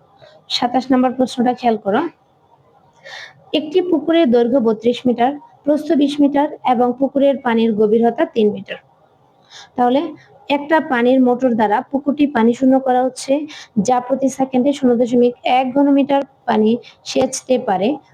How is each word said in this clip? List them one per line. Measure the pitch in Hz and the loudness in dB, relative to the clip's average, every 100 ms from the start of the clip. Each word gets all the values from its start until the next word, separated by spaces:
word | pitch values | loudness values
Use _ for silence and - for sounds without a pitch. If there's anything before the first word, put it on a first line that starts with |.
| _ _ - - - | _ _ -20 -20 -12
সাতাশ | - 247 262 254 | -6 -4 -2 0
নম্বর | 254 254 | 0 0
প্রশ্নটা | 254 254 - 240 | 0 -4 -2 -2
খেয়াল | 240 240 220 | 0 -2 -2
করো। | 202 226 330 - _ _ _ _ _ _ _ _ - - - - _ | -2 -2 -2 -8 _ _ _ _ _ _ _ _ -20 -20 -20 -20 _
একটি | 302 302 370 | -6 -2 -2
পুকুরের | 359 330 - 330 320 | 0 -2 0 2 2
দৈর্ঘ্য | 240 233 269 | 2 2 0
বত্রিশ | 226 220 240 240 254 | 0 0 -2 -2 -2
মিটার, | 233 240 285 - _ | 0 -2 -4 -12 _
প্রস্থ | 285 294 302 | -2 -2 0
বিশ | 302 285 - | 0 0 2
মিটার | 285 277 294 - - | 2 2 -2 -2 -2
এবং | 233 247 247 | 0 0 0
পুকুরের | 269 269 277 269 | -2 0 0 0
পানির | 254 226 226 | 0 0 2
গভীরতা | 208 214 226 233 226 - | 2 2 2 2 0 -2
তিন | 233 214 | 0 0
মিটার। | 196 - - _ _ _ _ _ _ _ - - - | 0 -10 -16 _ _ _ _ _ _ _ -20 -10 -2
তাহলে | 247 262 330 - - - - | 0 0 -2 -8 -20 -14 -4
একটা | 285 285 320 | -4 0 0
পানির | 311 247 240 262 | 0 0 2 4
মোটর | 247 247 254 233 | 2 2 0 2
দ্বারা | 233 240 | 0 0
পুকুরটি | - 269 285 285 294 | -2 -4 -2 0 0
পানি | 233 226 | 2 0
শূন্য | 233 262 262 | 2 2 2
করা | 262 254 | 2 0
হচ্ছে, | 254 254 - 285 302 - - - | 0 -4 -4 -2 -4 -14 -8 -4
যা | 190 247 | 0 0
প্রতি | 247 262 269 | -2 -2 -2
সেকেন্ডে | - 269 254 262 | -2 -2 0 0
শূন্য | 277 254 233 | 0 0 2
দশমিক | 240 240 240 240 | 2 2 2 0
এক | - 254 262 | -2 0 0
ঘনমিটার | 262 285 277 269 277 277 _ - | 0 2 2 2 -2 -4 _ -4
পানি | 220 214 233 - - | 0 0 0 -6 -20
সেচতে | - 262 262 - - 254 | -6 -2 -2 -4 -2 -2
পারে। | 247 185 202 302 _ | -2 -2 -2 -4 _